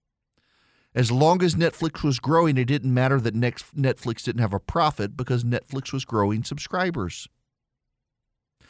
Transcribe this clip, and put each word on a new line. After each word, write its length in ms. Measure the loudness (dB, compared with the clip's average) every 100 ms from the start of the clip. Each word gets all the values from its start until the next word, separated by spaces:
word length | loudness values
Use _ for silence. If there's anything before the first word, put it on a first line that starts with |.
| _ _ _ _ _ _ _ _ _ 0
As 160 | 2
long 320 | 4 4 6
as 100 | 2
Netflix 480 | 2 0 0 -4 -2
was 160 | -2 -2
growing, 380 | 2 4 4 2
it 80 | 0
didn't 260 | 0 0
matter 300 | 2 2 2
that 140 | 0 0
next, 420 | -2 -4 -10 -2
Netflix 460 | -2 0 -4 -4
didn't 180 | -4 0
have 140 | 0 -2
a 40 |
profit 560 | -4 0 0 0 -4 -4
because 280 | -2 -2
Netflix 500 | 0 -2 -4 -8 -6
was 100 | -8
growing 400 | -4 0 2 0
subscribers. 880 | -4 -10 -6 -4 -2 -4 -6 -8 -16 _ _ _ _ _ _ _ _ _ _ _ _ _